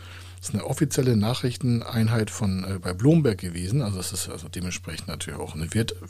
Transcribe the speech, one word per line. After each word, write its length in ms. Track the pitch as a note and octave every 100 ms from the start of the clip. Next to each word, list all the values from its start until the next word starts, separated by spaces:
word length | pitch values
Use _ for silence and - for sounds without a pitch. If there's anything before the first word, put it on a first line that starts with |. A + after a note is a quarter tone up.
| - - - -
das 100 | -
ist 60 |
eine 100 | G#2
offizielle 500 | - C3+ D3 - B2+
Nachrichteneinheit 1160 | A2 G#2+ B2 B2 - B2+ A#2 - A#2 A2 A#2+ G#2+
von, 340 | - G2+ F#2
äh, 140 | F#2+ F#2+
bei 160 | F#2
Bloomberg 420 | F2+ C3+ E3 C3+ F#2+
gewesen, 460 | F2+ E2+ F2+ C#3
also 160 | G#2 F#2
das 140 | F2
ist 180 | F#2 -
also 180 | - F2+
dementsprechend 600 | F#2 F2+ - - D#2 -
natürlich 300 | D#2 D2+ D2
auch 160 | -
eine 200 | D2+ E2
wert-, 220 | G#2+ A2+ -